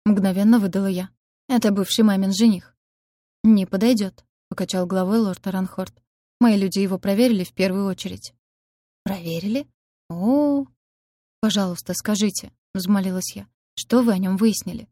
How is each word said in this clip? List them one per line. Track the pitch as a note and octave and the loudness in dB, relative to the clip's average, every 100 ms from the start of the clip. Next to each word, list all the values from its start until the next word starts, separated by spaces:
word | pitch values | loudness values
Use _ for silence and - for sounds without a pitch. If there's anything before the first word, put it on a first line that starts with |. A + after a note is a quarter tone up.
| G#3+ | 0
мгновенно | G3+ F#3+ F#3+ G#3 A#3 | 2 2 2 4 4
выдала | G3 F#3+ G3 | 2 -2 -2
я. | F3+ F#3+ _ _ _ - | -4 -8 _ _ _ -2
"Это | B3 G#3+ | 0 2
бывший | G3+ F#3 - G#3+ | 0 0 2 2
мамин | F#3+ F#3+ | 2 0
жених". | F#3+ A#3 F3+ - _ _ _ _ _ _ _ | 2 2 2 -4 _ _ _ _ _ _ _
"Не | A3 G#3 F#3 | 4 4 2
подойдет", — | F#3+ A#3 A3 F#3+ - _ _ - | 0 2 2 0 -8 _ _ -12
покачал | - F3+ F#3 F3+ | -8 -4 -4 -2
головой | F#3+ F#3 A3+ | -2 0 0
лорд | G3+ F3 F#3+ | 0 -4 -6
Аранхорт. | F#3 F#3 - F#3+ - _ _ _ - | -4 -6 -8 -12 -14 _ _ _ 2
"Мои | A#3+ G3+ | 4 4
люди | F#3+ G3 | 0 0
его | G3 F#3 | -2 -2
проверили | G3 G3 B3 G3+ | -2 2 2 2
в | F3+ | -2
первую | - F#3 G3 G3 | -2 -2 -2 -4
очередь". | F3+ F#3 - - _ _ _ _ _ _ _ | -6 -10 -14 -18 _ _ _ _ _ _ _
"Проверили? | F#3 F#3+ E3 E3 G3+ C4 D4 _ _ _ - | -8 -8 -6 -6 -4 -4 -6 _ _ _ -14
О, | E3+ G#3 C#4+ D4 C#4 C4+ _ _ _ _ _ _ _ | -4 0 2 2 0 -4 _ _ _ _ _ _ _
пожалуйста, | A3 G#3 F#3 F3 - | -2 0 -2 -6 -8
скажите", — | F3+ - G3+ G#3 - - _ _ | -6 -4 -2 -2 -4 -10 _ _
взмолилась | F#3+ F3+ G3+ F#3 F#3 - G3+ | -6 0 0 0 -4 -8 -12
я, | G3 _ _ - | -18 _ _ -14
"что | - B3 | -2 0
вы | A#3 | 2
о | F#3 | 0
нем | F#3 F#3+ | 0 0
выяснили? | A3 G3 F3+ E3+ - | 0 0 -6 -12 -16